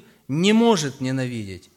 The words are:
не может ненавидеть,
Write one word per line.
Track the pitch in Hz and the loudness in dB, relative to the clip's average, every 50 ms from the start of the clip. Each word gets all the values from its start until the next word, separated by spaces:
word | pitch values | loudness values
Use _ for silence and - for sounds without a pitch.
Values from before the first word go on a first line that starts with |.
| - _ _ _ _ | -20 _ _ _ _
не | - 131 156 180 202 214 | -6 -2 0 2 4 4
может | 220 233 233 226 170 151 139 - - | 4 4 4 2 2 0 -6 -6 -6
ненавидеть, | 131 127 131 135 131 123 123 113 104 98 92 87 - _ _ | -6 -4 -4 -4 -4 -6 -6 -8 -10 -10 -12 -16 -18 _ _